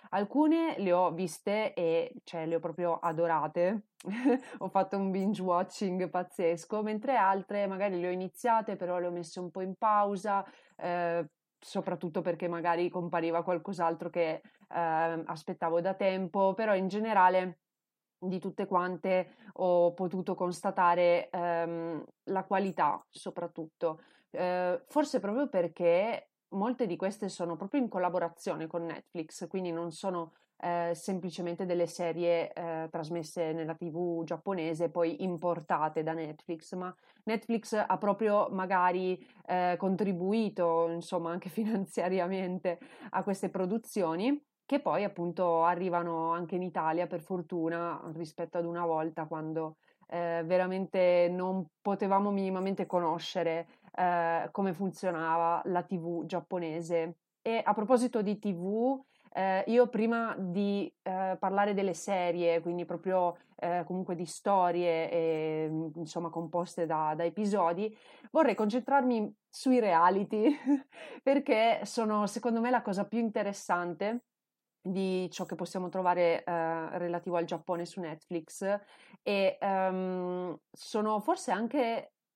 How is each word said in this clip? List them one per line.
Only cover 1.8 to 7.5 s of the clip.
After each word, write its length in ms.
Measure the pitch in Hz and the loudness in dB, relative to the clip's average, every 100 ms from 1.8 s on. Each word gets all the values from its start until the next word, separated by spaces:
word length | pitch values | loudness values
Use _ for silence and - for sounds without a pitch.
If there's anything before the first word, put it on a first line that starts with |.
| 165 165 165 - | 2 2 0 -8
cioè, 240 | - 170 160 | -10 -6 -2
le 80 | |
ho 60 | 165 | -2
proprio 380 | 165 160 175 165 | -2 -2 -2 0
adorate. 880 | 170 160 170 160 151 175 175 214 - _ | -2 0 2 2 0 0 0 0 -6 _
<laughs> 540 | 185 220 254 262 - - | -8 0 2 2 -2 -10
Ho 100 | 190 | -2
fatto 280 | 196 190 196 | 0 0 0
un 140 | 190 | 0
binge 320 | 190 190 185 | 0 0 0
watching 640 | 185 175 185 - 196 180 180 | 2 2 0 -2 -2 -2 -2
pazzesco, 720 | 180 180 - 170 170 - 214 | -2 -4 0 0 0 -4 -4
mentre 340 | 214 214 220 247 | -2 -4 0 4
altre 500 | 190 196 190 | 4 2 0